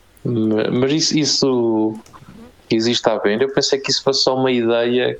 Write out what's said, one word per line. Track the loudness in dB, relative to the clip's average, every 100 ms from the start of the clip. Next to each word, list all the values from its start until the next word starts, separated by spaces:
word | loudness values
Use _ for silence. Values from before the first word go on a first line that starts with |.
| _ _
Ma-, | -4 0 0 0 0
mas | 0 0
isso, | 0 0 0
isso | 0 0 0 2 0 0 0 -4 -14 -20 -20 -20 -20 -20 -2
existe | 0 2 0 0
à | 0
venda. | 0 0
Eu | 0
pensei | 0 0 -2
que | -2
isso | -2
fosse | 0 0
só | 0 2
uma | 2
ideia | 2 2 0 2 0 0 -2